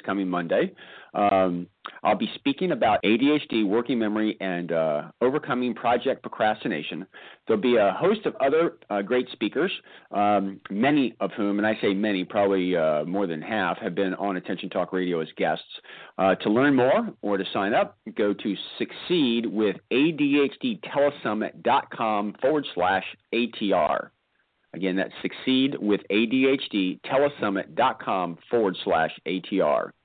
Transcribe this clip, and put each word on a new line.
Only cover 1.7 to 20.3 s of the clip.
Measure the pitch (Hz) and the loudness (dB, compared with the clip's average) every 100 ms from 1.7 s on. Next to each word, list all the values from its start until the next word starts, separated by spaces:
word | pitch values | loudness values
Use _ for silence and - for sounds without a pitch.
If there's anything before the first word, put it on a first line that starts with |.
| _ - - | _ -20 -4
I'll | 87 196 | 0 0
be | 113 - | -2 -2
speaking | - 139 185 | -4 -2 -2
about | 143 117 104 | 0 2 2
A | 98 113 | 4 4
D | 139 | 4
H | 151 - | 2 0
D, | 113 | 0
working | 104 107 120 123 | 2 0 0 -2
memory, | 107 107 107 - | 0 0 -2 -2
and, | 95 87 87 | -4 -4 -2
uh, | 82 80 73 80 - | 0 0 0 -4 -2
overcoming | 123 147 - 123 123 | 0 0 -2 -2 -2
project | 110 123 120 135 123 | -2 0 0 0 -4
procrastination. | - - 107 110 131 80 - 82 95 - - - - | -6 -2 0 0 -4 -6 -6 -10 -12 -16 -20 -10 -2
There'll | 110 | 2
be | 123 120 | 4 4
a | 101 92 | 4 2
host | 170 220 160 | 0 0 -2
of | - | 0
other, | 139 151 170 - - | 2 2 2 -2 -4
uh, | 101 | -4
great | 98 123 123 | 0 0 -2
speakers, | - 107 123 185 - - - - | -2 -2 0 -2 -4 -12 -20 -8
um, | - 104 104 98 98 - | 0 4 4 0 -6 -6
many | 101 131 147 127 - | 0 2 4 2 -2
of | 101 | -6
whom, | - 101 101 | -2 -2 0
and | 107 | 0
I | 110 | 0
say | 110 | 0
many, | 98 107 95 | 0 0 -2
probably, | 90 107 101 98 90 87 | -2 0 2 2 2 2
uh, | 78 76 | 2 0
more | 78 92 98 | -2 -2 -4
than | 78 | -4
half, | 78 110 90 92 | -4 -2 -2 -2
have | 110 87 | -4 -2
been | 98 | -2
on | 92 101 92 | -2 -4 -4
Attention | 87 113 95 | -6 -8 -6
Talk | 95 87 | -4 -2
Radio | 92 90 85 | -2 -2 -2
as | 78 - | -4 -4
guests. | 90 78 - - - - - - | -2 -2 -8 -18 -18 -20 -14 0
Uh, | 95 - | 2 2
to | - | 2
learn | 107 143 135 | 4 4 4
more | 123 180 226 - | 4 2 0 -6
or | 101 98 | -4 -2
to | 95 | -2
sign | 117 98 | -2 0
up, | 135 202 - - | 0 0 -4 -10
go | - 104 | -2 0
to | 98 110 95 - - | 0 -4 -6 -8 -8
succeed | 113 - - 175 131 117 113 | -8 -8 -2 2 2 2 0
with | 101 107 90 - | 0 0 0 -2
A | 120 151 | 2 2
D | 151 143 | 2 2